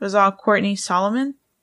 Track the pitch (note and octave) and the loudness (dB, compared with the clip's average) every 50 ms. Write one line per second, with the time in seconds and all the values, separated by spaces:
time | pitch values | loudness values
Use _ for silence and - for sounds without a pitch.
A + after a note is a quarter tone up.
0 | G3+ G3 G3 G#3 G3 G3 G3 - - A3 G#3 G3 G3 G3+ G3+ F#3+ - - F3+ F3+ | -6 -2 2 2 2 2 2 0 0 0 2 2 0 -2 -4 -4 -4 -2 -2 0
1 | G3 G#3 A3+ B3+ C4+ C#4 C#4 _ _ _ _ _ | 0 0 -2 -2 -4 -4 -8 _ _ _ _ _